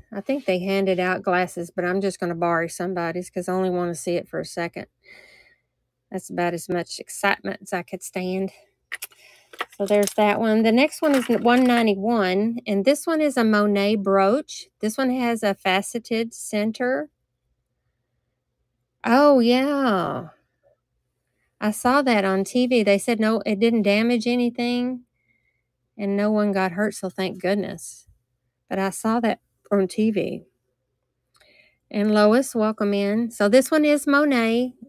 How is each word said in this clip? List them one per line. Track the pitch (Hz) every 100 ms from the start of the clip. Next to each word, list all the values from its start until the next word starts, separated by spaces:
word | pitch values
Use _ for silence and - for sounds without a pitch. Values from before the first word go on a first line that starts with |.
| -
I | 208
think | - 277
they | 220 185
handed | 185 196 190 185
out | 180 185
glasses, | - 180 180 - 175
but | - 175
I'm | 190
just | 190 -
gonna | 175
borrow | 170 170 165 165
somebody's | - 180 180 170 175 180
'cause | 185 180
I |
only | 185 190
wanna | 180 175
see | 165 - 170
it | -
for | 160
a |
second. | 160 - 170 - - _ _ - - - _ _ _ _ _ _ -
That's | 185 -
about | 175 175
as | 170 -
much | 175 165 -
excitement | - - 202 - - -
as | -
I | 185
could | - 185
stand. | - 190 185 190 190 - _ _ - - - _ - _ _ - - -
So |
there's | 196 208 202
that | - 208 202
one. | 226 214
The | 226
next | 233 294 -
one | 311
is | 269 240
one | 226 240 247
ninety-one, | 254 240 226 196 214 233 185 185 220 233 -
and | 202
this | 202 294 -
one | 311
is | 302 254
a |
Monet | 226 208 208 202 202 220
brooch. | 196 196 196 262 - - - -
This | 214 220
one | 262
has | 254 240 226
a | 208
faceted | 196 196 190 202 233 - 226 233
center. | - - 208 214 214 247 277 302 _ _ _ _ _ _ _ _ _ _ _ _ _ _ _ _ _ _ _
Oh, | 226 247 294 269
yeah. | 233 247 277 285 262 196 165 135 160 _ _ _ _ _ _ _ _ _ _ _ _ -
I | 214
saw | 214 247 277
that | 269 214
on | 190 190
T | 190 247 247
V. | 247
They | 202 202
said | - 220
no, | 220 226
it | - 202
didn't | 233 233
damage | 202 202 233 240 240
anything, | 247 240 247 240 247 247 247 247 _ _ _ _ _ _ _ _ -
and | 202 202
no | 208
one | 214 208
got | 190 185
hurt, | 175 208
so | - 190
thank | 190 190 185
goodness. | 180 208 185 170 - - _ _ _ _ _ _ -
But | 190
I | 190
saw | - 220 233
that | 226 - _ _ -
on | 202 185
T | - 220
V. | 202 - - - _ _ _ _ _ _ _ _ _ _ _ _ _ -
And | 208 208
Lois, | 214 208 240 262
welcome | 233 214 214 202
in. | 202 202 220 233
So | - 208
this | 254 262
one | 311
is | 302 294 294
Monet. | 277 294 247 226 233 254 -